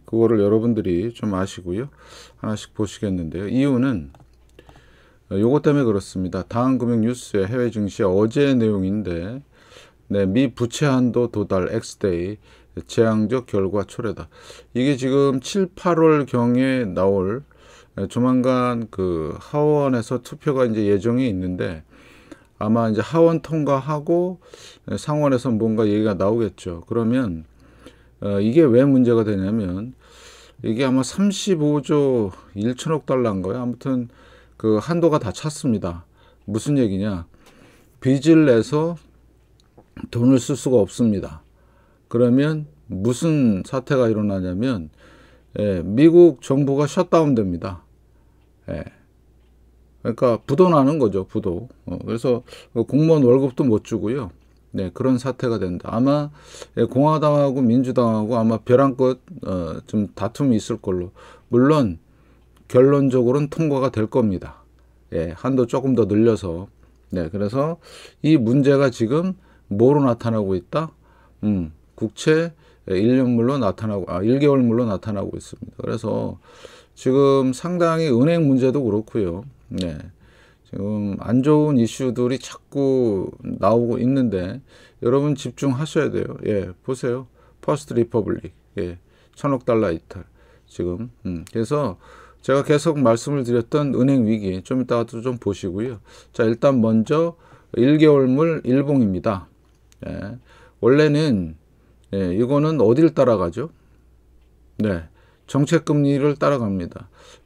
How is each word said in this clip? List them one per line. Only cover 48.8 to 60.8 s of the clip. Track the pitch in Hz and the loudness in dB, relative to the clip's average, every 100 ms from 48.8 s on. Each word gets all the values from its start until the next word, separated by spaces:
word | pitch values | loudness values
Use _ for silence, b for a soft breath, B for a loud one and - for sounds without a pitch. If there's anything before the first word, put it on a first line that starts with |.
| - _ _ _ _ _ _ _ _ _ _ _ | -10 _ _ _ _ _ _ _ _ _ _ _
그러니까 | 113 113 127 110 - | -8 0 0 0 -2
부도나는 | 143 180 160 135 160 | 2 4 6 4 2
거죠, | 120 95 90 | 0 0 -4
부도. | 110 98 87 120 - | -6 -4 -6 -10 -18
어, | - 90 101 | -12 -12 -8
그래서 | 110 135 120 - B B 117 117 | -6 -2 -4 -6 B B -6 -2
공무원 | 131 160 160 | 2 4 4
월급도 | 127 131 139 127 | 6 4 2 0
못 | 143 107 | 0 0
주고요. | - 110 92 135 101 - _ _ _ | 0 -6 -4 -6 -8 -14 _ _ _
네, | 101 92 | -8 -8
그런 | - 127 127 | -4 -2 0
사태가 | 135 123 127 113 | -2 -4 -4 -2
된다. | 95 90 - | -4 -6 -6
아마, | 110 131 147 147 B B B B - | 0 2 0 -2 B B B B -2
예, | |
공화당하고 | 117 127 147 156 151 147 143 131 | 0 2 2 4 2 2 2 2
민주당하고 | 127 120 127 127 117 110 107 120 | 2 2 2 0 2 0 0 0
아마 | 113 110 | 2 0
벼랑 | - 123 139 127 | 2 4 4 2
끝, | 127 127 _ 170 - | 0 0 _ -14 -8
어, | 92 82 - - | -6 -6 -8 -4
좀 | 110 104 | -4 -4
다툼이 | - 101 - 143 | -4 -8 -2 0
있을 | 110 - | 0 0
걸로. | 113 | -6